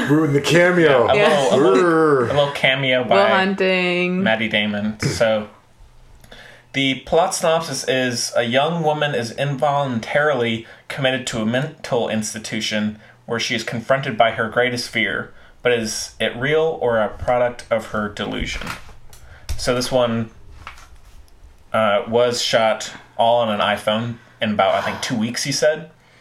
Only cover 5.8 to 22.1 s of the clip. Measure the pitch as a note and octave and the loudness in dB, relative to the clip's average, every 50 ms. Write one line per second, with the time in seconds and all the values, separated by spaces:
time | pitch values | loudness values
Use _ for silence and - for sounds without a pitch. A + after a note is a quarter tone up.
5.8 | - - - - - - - - - - - - - - - - _ _ - C3+ | -20 -20 -20 -20 -20 -20 -20 -20 -20 -20 -20 -20 -20 -20 -20 -20 _ _ -2 0
6.8 | C3+ C3+ C3 B2+ - - E3+ D#3+ F#3 F#3+ - - F3 E3 D#3+ E3 E3 C#3+ C3+ - | 0 0 -2 -4 -4 0 2 2 2 2 0 -2 0 0 0 0 -2 -4 -8 -6
7.8 | - - C3 C3 B2+ B2+ A#2+ A#2 - - - A#2+ A#2+ A#2 B2 C3+ C#3+ D#3+ E3+ F3 | -2 -2 0 0 0 -2 -2 -4 -6 -4 -2 -2 -2 0 0 0 0 0 0 0
8.8 | D#3 D3+ D3+ D3 D3 C#3+ C#3 A#2+ A2+ A2 - - C#3 C#3+ C#3+ B2+ D3+ D3 C#3+ C#3+ | 0 0 0 0 -2 -2 -2 -4 -4 -6 -4 -4 -4 -4 -2 0 0 0 0 0
9.8 | C#3+ C3 B2 A2 - - - C#3+ D3+ D3+ C#3 B2 A#2 A#2 A2+ A2+ A2+ - - - | 0 -2 -4 -4 -4 -2 -2 0 2 2 0 0 0 -2 -2 -4 -6 -12 -20 -20
10.8 | _ - - D3 C3+ C3 C3 B2+ B2 - A#2+ A#2 G#2+ A2 A#2+ C3 C#3+ D#3+ - - | _ -12 -6 -2 -2 -2 -2 -2 -6 -6 -6 -4 -2 -2 -2 -2 -2 -4 -8 -12
11.8 | - - C3+ A#2 A2 - A2 A2 G#2+ - - A2+ A2 - A#2 A2 G#2+ - A2 G#2+ | -8 -4 -2 -2 -2 -2 -4 -4 -4 -6 -8 -10 -10 -8 -8 -6 -6 -4 -4 -2
12.8 | G#2+ G#2+ G#2 - - - - _ - - A#2 A2+ - - B2 A2+ - - - A2+ | -2 -4 -6 -8 -16 -20 -20 _ -10 -6 -6 -4 -4 -4 -4 -4 -4 -6 -8 -6
13.8 | - - C3+ C3+ C#3 C3+ A2 A2+ A#2 A2+ A#2 B2 A2+ G#2+ G#2+ A#2+ B2 B2+ B2 A#2+ | -2 0 -2 0 -2 -2 0 2 2 2 2 -2 -4 -2 0 0 0 0 -2 -6
14.8 | - - - A#2 G2+ F#2+ C#2+ - A2 - - - - - - - - B2 A#2+ A2+ | -8 -6 -4 -4 -2 -2 -4 -6 -8 -10 -16 -20 -20 -20 -10 -4 -2 0 0 0
15.8 | A2 G#2 - - - - - - A2+ - - A#2+ C3 C#3+ D#3 D#3 D#3+ D#3+ - - | -2 -4 -6 -8 -10 -10 -6 -4 -4 -4 -4 -4 -2 0 0 2 0 0 -2 -2
16.8 | - A#2+ A2+ A2 G#2 G2+ - - - B2+ B2 B2 B2 A#2+ A#2+ - - - A#2 A2 | -2 0 0 0 0 -2 -4 -6 -2 0 0 2 0 -2 -2 -6 -6 -4 -4 -4
17.8 | G#2+ - - G#2+ G#2 G#2 G#2 - G#2 G#2 G#2+ G#2 - - - - - - - - | -4 -4 -6 -6 -6 -6 -6 -6 -8 -6 -6 -6 -6 -6 -8 -8 -8 -10 -10 -12
18.8 | - - - - - - - - - - - - - - - - - C3 B2 B2+ | -14 -18 -18 -18 -20 -20 -20 -20 -20 -20 -20 -14 -8 -6 -4 -2 0 0 0 0
19.8 | B2 - C3+ B2+ A#2+ A#2 A2+ A#2 A2 - - - - - - - - - - - | 0 0 2 2 2 2 0 -2 -4 -6 -10 -20 -20 -20 -20 -18 -18 -18 -18 -20
20.8 | - - - - - - - - - - - - - - - - - - - A2 | -20 -20 -20 -20 -20 -20 -20 -20 -20 -20 -20 -20 -20 -20 -20 -20 -10 -4 0 2
21.8 | A2 G#2 G2+ G2+ - A2+ | 2 2 2 0 0 0